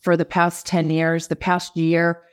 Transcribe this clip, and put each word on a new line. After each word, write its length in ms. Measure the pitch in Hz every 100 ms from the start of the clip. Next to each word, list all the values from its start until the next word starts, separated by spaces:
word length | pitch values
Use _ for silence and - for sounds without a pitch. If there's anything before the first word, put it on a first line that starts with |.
for 160 | 185 170
the 80 | 160
past 400 | 180 170 - -
ten 240 | 180 160
years. 380 | 160 165 165 -
The 60 |
past 400 | - 185 180 - 165
year, 440 | 165 165 170 170 _